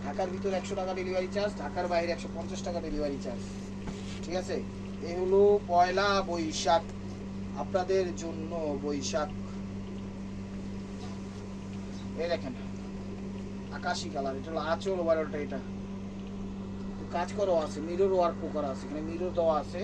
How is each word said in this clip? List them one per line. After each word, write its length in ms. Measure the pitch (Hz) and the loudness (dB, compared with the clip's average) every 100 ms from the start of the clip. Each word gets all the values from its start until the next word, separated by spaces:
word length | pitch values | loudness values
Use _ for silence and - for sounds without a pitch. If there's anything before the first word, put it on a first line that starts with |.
| - | -6
ঢাকার 240 | 196 185 | -2 -2
ভিতর 180 | 190 196 185 | 0 0 0
একশো 140 | 180 196 | 0 -2
টাকা 120 | 185 185 | -2 -2
ডেলিভারি 280 | 190 185 185 | 0 0 0
চার্জ, 180 | 202 208 202 | 0 0 -2
ঢাকার 240 | - 185 180 | -4 -2 2
বাইরে 180 | 170 170 | 2 2
একশো 160 | 165 - 170 | -2 -4 -6
পঞ্চাশ 240 | 180 185 190 | -6 -4 -2
টাকা 120 | 170 160 | -2 -2
ডেলিভারি 320 | 147 147 139 | 0 0 -2
চার্জ, 180 | - - - - - - - - - - | -4 -6 -6 -8 -8 -8 -6 -6 -6 -6
ঠিক 100 | - 180 | -2 -2
আছে? 160 | 185 175 - - - - 156 | 0 -2 -4 -6 -8 -6 -4
এই 60 | 175 | 0
হলো 200 | 185 196 202 208 202 | 6 10 10 8 8
পয়লা 380 | 175 180 185 202 196 190 | 8 8 8 6 6 4
বৈশাখ, 540 | 170 160 151 - 165 - - - - - - - - | 0 0 0 6 6 6 -8 -8 -8 -8 -6 -6 -4
আপনাদের 420 | - 190 180 190 180 165 | 0 2 4 4 2 -2
জন্য 300 | 165 165 - 165 156 147 | -4 -4 -4 -2 -2 0
বৈশাখ। 440 | 143 147 - 160 151 - - - - - - - - - - - - - 98 98 - 98 98 - - - 98 - - - - - - - | 0 0 0 0 0 -4 -6 -6 -6 -6 -6 -6 -8 -8 -8 -8 -8 -6 -6 -6 -6 -8 -8 -8 -8 -8 -10 -8 -8 -8 -8 -8 -6 -2
এই 60 | 170 | 0
দেখেন, 220 | 170 - - - - - - - - - - - - - - | 0 -2 -6 -8 -8 -8 -8 -8 -8 -8 -8 -8 -8 -8 -4
আকাশি 300 | - - - | -2 -2 -2
কালার, 200 | - - 135 | -2 -2 -4
এটা 100 | 160 | -4
হলো 100 | 160 - | -4 0
আঁচল 260 | - 196 190 | 0 0 0
ওভারঅলটা 360 | 165 160 151 151 143 | 4 4 2 -2 -4
এটা। 140 | 135 - - - - - - - - - - - - - - - 175 | -4 -6 -8 -6 -8 -8 -8 -8 -8 -6 -6 -6 -6 -6 -6 -4 -2
কাজ 120 | 190 196 | -2 0
করা 140 | 196 170 151 | 4 4 2
আছে, 120 | 147 156 | -2 -4
মিরর 240 | 180 196 190 | 4 4 6
ওয়ার্কও 300 | 170 156 156 202 | 4 2 -2 -2
করা 120 | 139 | -2
আছে, 100 | 135 - | -2 -4
এখানে 160 | 151 156 | -4 -4
মিরর 240 | 165 180 175 | -2 0 4
দেওয়া 160 | 165 156 | 4 4
আছে 180 | 139 175 | 0 -4